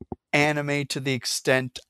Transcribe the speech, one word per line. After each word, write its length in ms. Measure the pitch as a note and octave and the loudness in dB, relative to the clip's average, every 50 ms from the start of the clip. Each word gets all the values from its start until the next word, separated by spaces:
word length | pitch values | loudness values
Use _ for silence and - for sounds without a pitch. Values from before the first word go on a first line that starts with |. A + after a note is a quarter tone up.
| - - - - _ _ - | -16 -14 -14 -16 _ _ 2
anime 540 | D3 D3 D3+ D3+ D3 D3 C#3+ C#3+ C#3+ C#3 | 4 4 4 2 0 -2 -2 -2 -2 -2
to 140 | - - D3 | -4 -6 -4
the 120 | C3+ C#3 C3 | -2 -2 -2
extent 680 | B2 - - - - - D3+ C3 C3 C3+ B2+ - - - _ | -2 -2 -4 -6 -2 0 2 2 2 2 -2 -8 -14 -18 _